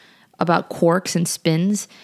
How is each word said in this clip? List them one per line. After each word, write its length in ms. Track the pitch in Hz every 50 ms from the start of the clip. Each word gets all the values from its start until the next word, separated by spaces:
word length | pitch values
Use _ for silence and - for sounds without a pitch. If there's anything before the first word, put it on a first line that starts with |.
| _ _ _ _ _ _ _ -
about 300 | 170 170 170 165 - -
quarks 440 | - - - 170 165 185 185 - -
and 140 | 175 170 -
spins, 580 | - - - 165 160 160 175 196 208 202 - - - -